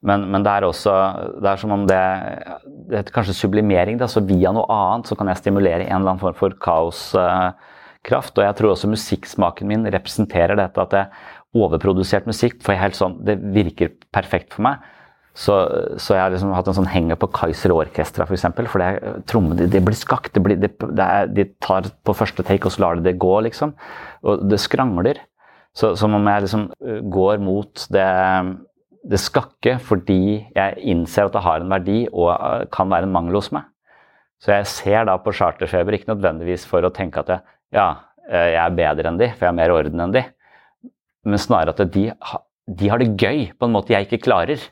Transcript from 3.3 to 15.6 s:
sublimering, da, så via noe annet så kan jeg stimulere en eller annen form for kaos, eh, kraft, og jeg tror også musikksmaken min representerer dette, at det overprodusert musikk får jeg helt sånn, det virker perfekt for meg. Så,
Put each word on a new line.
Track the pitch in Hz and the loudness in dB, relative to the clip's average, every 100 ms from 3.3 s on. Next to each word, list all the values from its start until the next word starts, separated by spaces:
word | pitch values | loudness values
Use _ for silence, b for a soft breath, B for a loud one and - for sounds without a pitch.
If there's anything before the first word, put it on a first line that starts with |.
| 92 | -2
sublimering, | 104 104 107 92 90 117 | 0 2 2 2 2 0
da, | 120 | -2
så | 113 | -2
via | 98 92 92 107 | 2 4 4 2
noe | - | 0
annet | 107 92 113 117 | 0 2 0 -4
så | 110 | -4
kan | 101 | -2
jeg | 92 | -2
stimulere | - 98 95 87 | 0 2 2 0
en | 90 95 | -2 0
eller | 95 | 0
annen | 92 | 0
form | 92 82 | -2 0
for | 98 98 | -2 0
kaos, | - 82 82 - - 95 | 0 2 0 -4 -2 0
eh, | 90 92 92 90 B B B B - | 2 2 0 -4 B B B B -2
kraft, | 131 - - | -2 0 2
og | 101 | 2
jeg | 101 | 4
tror | 110 | 2
også | 92 104 | 2 0
musikksmaken | 107 - - - - 87 - 101 | -2 -2 -6 -6 -2 -2 -2 -4
min | 110 110 | -2 0
representerer | 95 - - 104 90 85 104 | -2 -4 -4 -2 2 2 2
dette, | 95 - | 0 0
at | 92 98 | 0 0
det | 98 B B B _ 120 | -2 B B B _ 0
overprodusert | 98 80 98 92 90 101 113 | 2 2 2 2 2 -2 -2
musikk | 107 120 - | -2 -2 -2
får | - | -2
jeg | 95 98 | 0 0
helt | - | 0
sånn, | 95 85 98 | -2 -2 -4
det | 98 104 | -2 0
virker | 95 87 - 82 - _ - | 0 0 0 -4 -4 _ -4
perfekt | 190 92 - - | -2 -4 -4 -2
for | 113 | -2
meg. | 139 B B B B B - | -2 B B B B B -6
Så, | - 101 | 2 2